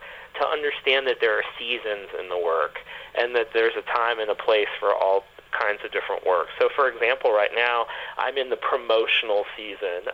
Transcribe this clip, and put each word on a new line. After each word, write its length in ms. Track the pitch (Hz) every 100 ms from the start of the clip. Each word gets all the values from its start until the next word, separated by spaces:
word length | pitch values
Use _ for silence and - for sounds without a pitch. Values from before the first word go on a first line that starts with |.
| - - - -
to 60 | 139
understand 600 | 151 147 - - 135 131
that 120 | 117
there 160 | 117 107
are 60 | - -
seasons 500 | 120 120 107 101 95 -
in 100 | 92
the 100 | 90
work, 400 | 85 80 76 - - - - -
and 180 | 120
that 140 | 123 113
there's 200 | 113 113 110
a 40 | -
time 240 | 120 117 117
and 120 | 107
a 40 |
place 360 | 98 - 110 101 -
for 160 | 101
all 300 | - 95 98 - - -
kinds 300 | - 107 104
of 60 | 107
different 340 | 101 - 98 -
work. 200 | 87 - -
So, 100 | 127
for 140 | - 131
example, 440 | 117 120 131 135
right 180 | 107 104
now, 320 | 113 120 120 113 - - -
I'm 200 | 123 139
in 120 | 127
the 60 | 117
promotional 880 | - 135 117 110 113 - 113 101 98 -
season 500 | 107 98 98 87 -